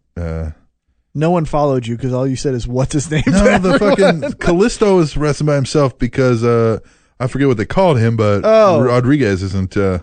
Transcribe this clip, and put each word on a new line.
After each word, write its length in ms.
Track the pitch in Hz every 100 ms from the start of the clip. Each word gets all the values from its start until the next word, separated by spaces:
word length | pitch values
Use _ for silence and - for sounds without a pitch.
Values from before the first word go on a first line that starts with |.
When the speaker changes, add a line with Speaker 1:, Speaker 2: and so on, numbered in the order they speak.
| _ 85
Speaker 1:
uh, 340 | 85 80 80 - _ _ _ _ _
Speaker 2:
No 160 | 143 160
one 140 | 180
followed 420 | 147 147 147 131 113
you 120 | 117
'cause 160 | 127
all 120 | 127 135
you 100 | 127
said 180 | 147
is, 120 | 123 120
"What's 280 | 123 139
his 160 | 151 156
name?" 120 | 151
<laughs> 20 | -
Speaker 1:
No, 180 | 190
Speaker 2:
to 140 | 208 202
Speaker 1:
the 160 | 185
Speaker 2:
everyone. 220 | - 208 -
Speaker 1:
fucking 240 | - 165 285 -
Kalisto 600 | 180 175 233 - 208 185
is 120 | 151
wrestling 320 | - 151 139 151
by 100 | 143
himself 420 | 131 151 139 -
because, 440 | 123 - 127 117
uh, 360 | 120 117 113 104 - _ _ -
I 60 | 123
forget 220 | 131 139
what 100 | 110
they 80 | 101
called 320 | 190 185 127
him, 180 | 113 113
but 240 | 104 101
Speaker 2:
Oh. 360 | 214 220 202 -
Speaker 1:
Rodriguez 640 | 123 123 120 147 110 95
isn't, 340 | 95 95 92 101
uh, 220 | 95 90